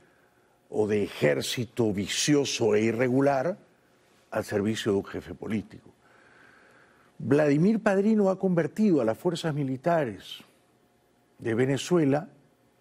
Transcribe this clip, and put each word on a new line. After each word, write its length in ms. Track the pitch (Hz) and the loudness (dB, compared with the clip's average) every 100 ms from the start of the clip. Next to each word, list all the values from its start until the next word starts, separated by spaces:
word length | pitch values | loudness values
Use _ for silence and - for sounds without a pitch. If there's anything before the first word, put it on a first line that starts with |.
| _ _ _ _ _ _ _ | _ _ _ _ _ _ _
o 180 | - 107 | -2 0
de 160 | 104 | 0
ejército 880 | 98 - 147 135 123 - 113 - 113 | -2 0 0 0 -2 -6 -6 -2 0
vicioso 840 | 98 92 - - 143 131 - 117 | 0 -4 -2 2 2 0 0 2
e 100 | 104 | 2
irregular 720 | 110 110 127 127 139 139 143 208 - _ _ _ _ _ _ | 2 0 0 2 2 2 -2 -6 -12 _ _ _ _ _ _
al 140 | 110 101 | -6 -4
servicio 480 | 107 101 110 120 | -2 -2 -2 0
de 40 | 98 | -2
un 60 | 90 | -2
jefe 280 | - - | -10 -12
político. 560 | - - 110 - - - _ _ _ _ - - - - - _ _ _ - | -12 -6 -6 -6 -14 -20 _ _ _ _ -20 -20 -20 -20 -20 _ _ _ -12
Vladimir 640 | 113 143 151 143 185 226 | 0 2 4 4 2 2
Padrino 460 | 220 190 202 220 190 | 2 2 2 2 2
ha 100 | 190 | 0
convertido 640 | 190 170 151 - 214 160 | 0 0 0 0 2 4
a 40 | 113 | 2
las 120 | 113 | -2
fuerzas 360 | 180 165 165 | -4 -4 -4
militares 840 | 147 135 131 170 170 131 95 - - - _ _ _ _ _ _ _ _ _ | -4 -4 -4 0 0 0 -6 -14 -20 -20 _ _ _ _ _ _ _ _ _
de 160 | 113 | -4
Venezuela 760 | 110 131 135 - 175 143 139 185 - _ _ _ _ | 0 0 -2 0 2 2 0 -2 -14 _ _ _ _